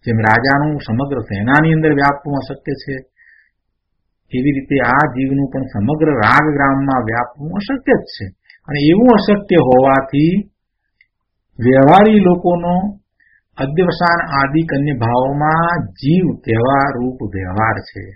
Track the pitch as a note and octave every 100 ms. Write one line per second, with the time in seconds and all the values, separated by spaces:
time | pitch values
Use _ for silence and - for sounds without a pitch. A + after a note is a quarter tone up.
0 | - A2 A2 A2+ C3 C#3+ D3+ D3 - A2+
1 | C#3+ C3+ A2 G2 A2 C#3+ D#3+ D#3 D#3 C#3+
2 | C#3 C#3+ D3+ C#3+ C3 C3+ - C3+ - C3
3 | - _ _ _ _ _ _ _ _ _
4 | _ _ _ B2+ C#3 C3+ - C#3 A#2+ C3+
5 | D3 A#2+ C3+ C#3 C3+ C3+ C3+ G2+ G#2+ D#3
6 | D#3 C3+ G#2+ C3 D3+ C#3+ C#3 C3+ C#3 C3
7 | A2 A2+ B2 - D3+ G3 G3+ C4+ - B3
8 | - - G2 - _ _ - C#3+ C#3+ F#3
9 | B3 G#3+ G3+ G3+ - F3 B2+ B2+ C3+ C3+
10 | C3+ C#3 D#3+ G3 - _ _ _ _ _
11 | _ _ _ _ _ - A#2 C3+ C#3 F#3
12 | G#3 G#3+ F3+ F3 F3 F3 F3 F3+ G#3 G3+
13 | _ _ _ _ _ - C3+ D3+ F3+ E3+
14 | F3 E3+ E3+ C#3 C#3 D3+ D#3+ C#3 C#3+ B2+
15 | A2+ A#2+ C3 C#3+ D3+ D#3+ E3+ F3 - -
16 | C3+ F3 E3+ A2+ - A2+ B2 C#3 C#3 B2
17 | B2 B2+ G#2+ F#2+ F#2 F#2+ A2 G#2 - G2
18 | G2